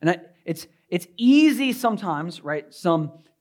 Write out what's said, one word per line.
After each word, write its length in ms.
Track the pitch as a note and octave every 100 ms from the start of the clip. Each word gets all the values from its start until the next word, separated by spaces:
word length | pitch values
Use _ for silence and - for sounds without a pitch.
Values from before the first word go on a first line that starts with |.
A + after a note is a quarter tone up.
And 80 | D#3+
I, 80 | E3+ - _ -
it's, 200 | D#3+ - _ -
it's 180 | F3 - -
easy 560 | A#3+ C#4+ D#4 B3 C4+
sometimes, 680 | - A#3+ G#3 G3 D3 E3+ E3+
right, 300 | D3 D3+ -
some 420 | - F3 E3 D3+ - _ _